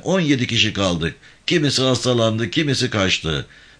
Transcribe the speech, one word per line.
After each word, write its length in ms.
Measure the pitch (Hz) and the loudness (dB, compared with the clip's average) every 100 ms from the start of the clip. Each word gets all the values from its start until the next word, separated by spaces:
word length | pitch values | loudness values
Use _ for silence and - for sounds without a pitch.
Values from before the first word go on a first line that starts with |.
on 160 | 127 185 | 0 0
yedi 260 | 151 139 123 | 2 0 0
kişi 260 | 117 104 | 0 0
kaldık. 420 | 95 98 85 80 - - - - | 0 0 0 -4 -8 -20 -12 -2
Kimisi 360 | 175 143 123 | 0 2 2
hastalandı, 680 | 131 123 127 120 113 110 113 | 2 2 2 2 2 0 -2
kimisi 400 | - 147 127 123 | -2 0 0 0
kaçtı. 560 | 107 95 - 80 73 - - - | 0 0 0 -2 -4 -6 -16 -20